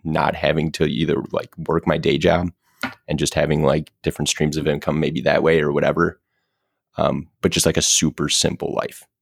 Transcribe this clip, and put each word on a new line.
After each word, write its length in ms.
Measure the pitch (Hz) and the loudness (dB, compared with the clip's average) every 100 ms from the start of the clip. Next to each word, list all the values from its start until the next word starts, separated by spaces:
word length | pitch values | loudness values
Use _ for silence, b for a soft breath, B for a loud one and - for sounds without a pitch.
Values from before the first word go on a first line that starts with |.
not 300 | 80 78 73 | -4 0 0
having 380 | - 71 78 80 | 0 0 0 0
to 120 | - | 0
either, 380 | 76 67 78 71 - | -2 0 0 -2 -2
like, 240 | - - - | -6 -8 -10
work 300 | 80 82 - | -2 -2 0
my 100 | 78 | 0
day 220 | 78 71 | 2 2
job 320 | 85 85 87 - B B B B - | 4 2 0 -8 B B B B -6
and 100 | 76 | -2
just 160 | 73 | -2
having, 280 | 78 76 76 | 0 2 2
like, 300 | 73 76 78 _ | 2 2 -2 _
different 260 | 82 - 71 | -6 -2 -4
streams 280 | - 78 76 | 0 0 0
of 100 | 73 | -2
income 340 | 71 - 76 | -2 -2 -2
maybe 200 | 73 69 | -2 0
that 200 | 73 76 | 0 2
way 180 | 78 82 | 4 2
or 120 | 76 | 2
whatever. 480 | 73 73 78 85 - _ _ _ _ _ _ _ - | 0 0 2 0 -2 _ _ _ _ _ _ _ -2
Um, 320 | 71 69 76 - | -2 -2 -8 -2
but 120 | 92 | 0
just, 120 | 85 | 2
like, 140 | 82 80 | 2 2
a 40 | |
super 460 | - - 78 - 73 | 2 2 0 -2 -2
simple 460 | - - - - | 0 0 -2 -4
life. 320 | - - - - _ | -4 -6 -8 -20 _